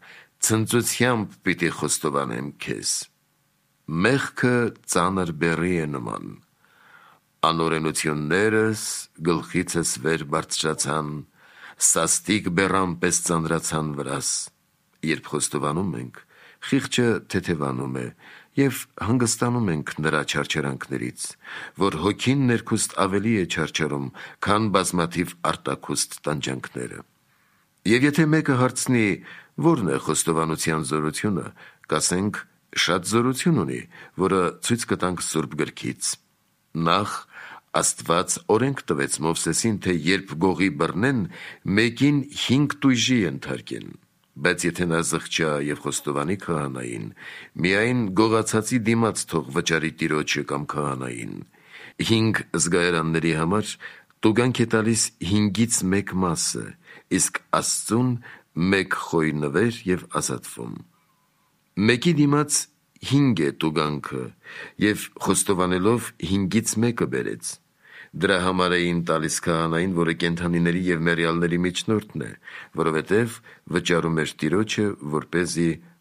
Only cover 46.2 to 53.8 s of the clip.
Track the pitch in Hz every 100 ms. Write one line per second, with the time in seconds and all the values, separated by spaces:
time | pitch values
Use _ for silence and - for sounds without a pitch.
46.2 | 76 98 - 78 71 64 60 58 53 -
47.2 | - - - - 87 98 117 127 104 92
48.2 | 110 110 107 110 107 127 107 113 110 -
49.2 | - 82 65 76 82 80 78 - 78 76
50.2 | 71 73 71 71 73 76 73 65 64 60
51.2 | 52 50 50 _ - - - - 87 113
52.2 | 110 95 - 87 85 90 87 85 80 80
53.2 | 82 78 82 107 101 -